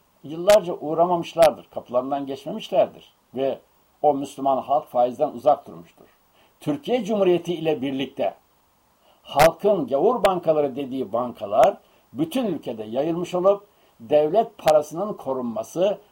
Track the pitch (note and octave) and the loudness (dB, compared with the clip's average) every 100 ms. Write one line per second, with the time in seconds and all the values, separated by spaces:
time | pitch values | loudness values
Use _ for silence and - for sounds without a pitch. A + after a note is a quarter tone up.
0 | _ _ C#3 D#3+ F3+ G#3 F3 - D3 D#3+ | _ _ -14 -4 4 4 2 -8 -4 0
1 | E3+ E3+ D#3+ E3+ D#3+ A2+ - - - A#2+ | 2 0 -2 4 4 4 -8 -14 -4 -4
2 | C3+ C#3+ C#3 C3+ D#3 G#3+ - F3+ B2 - | -2 -4 -6 -10 -10 -12 -4 0 0 -2
3 | - _ _ A#2+ C3+ - _ _ _ _ | -20 _ _ -4 -4 -4 _ _ _ _
4 | D3 C#3 C#3+ - C#3 C3 A#2+ D3 - B2 | 0 0 -4 -4 0 0 0 -2 -2 0
5 | B2 A#2+ D3 A#2+ D3+ C#3 - E2+ E2+ _ | 0 0 -4 0 2 2 0 -20 -20 _
6 | _ _ _ _ _ _ D3+ C#3+ - B3 | _ _ _ _ _ _ -6 -6 -2 -4
7 | G3 G#3+ F#3 F3 E3+ E3+ D#3+ C#3 C#3 C3+ | -2 0 2 2 0 -4 -2 -2 -2 -4
8 | C3+ - G2+ - _ _ _ _ _ _ | -6 -4 -6 -6 _ _ _ _ _ _
9 | _ _ - C#3 D#3+ D#3+ G3+ G3 B2+ C3+ | _ _ -4 4 4 4 0 0 0 0
10 | F#3+ B3 F#3+ F3+ E3 D3+ C#3+ B2+ C3+ C3 | 2 2 2 0 0 2 0 -2 -8 -6
11 | A2 A#2 B2 - G2+ G#2+ E3+ - _ _ | -4 -4 -4 -6 -2 4 4 2 _ _
12 | _ A2+ E4 C4 A3+ D3 - A2 A2 A#2+ | _ -6 -4 -4 -4 -6 -8 -10 -6 -4
13 | D#3 E3+ F3 F3+ F#3 G3+ - _ _ _ | -2 -4 -4 0 2 0 -2 _ _ _
14 | A2+ D3 D3+ G3 A3 - E3 D#3 D3 D#3 | 0 2 4 2 0 0 2 4 2 -6
15 | G#3 - C3+ C3 A#2+ A2 A2+ D3+ F#3 - | -6 -6 -6 -6 -4 -6 -8 -2 -2 -2
16 | _ | _